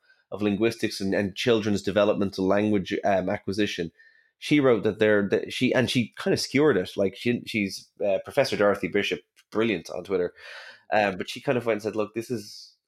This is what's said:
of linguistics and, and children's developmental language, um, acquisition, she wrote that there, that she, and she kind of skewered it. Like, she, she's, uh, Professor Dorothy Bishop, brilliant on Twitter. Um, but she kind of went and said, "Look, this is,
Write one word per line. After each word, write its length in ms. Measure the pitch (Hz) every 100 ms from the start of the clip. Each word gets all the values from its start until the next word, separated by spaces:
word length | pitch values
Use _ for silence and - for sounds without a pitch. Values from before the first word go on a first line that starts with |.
| _ _ _
of 120 | 98
linguistics 580 | 104 98 113 113 107 -
and, 140 | 98
and 200 | 95 101
children's 480 | - 123 113 104 98
developmental 640 | - 95 104 98 98 - 92
language, 480 | 101 107 104 87 98
um, 240 | - 95 92
acquisition, 640 | 104 - 98 104 - 82 - _ _ _ _
she 220 | - 151
wrote 240 | 131 113
that 140 | 104 98
there, 300 | 107 104 98
that 240 | 107 -
she, 220 | - 127
and 160 | 131 113
she 220 | 131 110 -
kind 180 | 196
of 60 | 170
skewered 360 | - 131 151 101
it. 140 | 90 -
Like, 200 | 98 -
she, 260 | 120 120 -
she's, 440 | 113 98 - - _
uh, 140 | 101 95
Professor 320 | - 143 131 101
Dorothy 320 | 101 98 -
Bishop, 320 | 101 98 - - _ _
brilliant 400 | 104 117 92 -
on 140 | -
Twitter. 300 | 87 92 87 - - - - - _
Um, 240 | 107 101 92
but 120 | 104
she 120 | 123
kind 180 | - 123
of 80 | 117
went 100 | 104
and 60 |
said, 140 | 107 107
"Look, 180 | 104
this 160 | 117 113
is, 440 | 117 104 - - _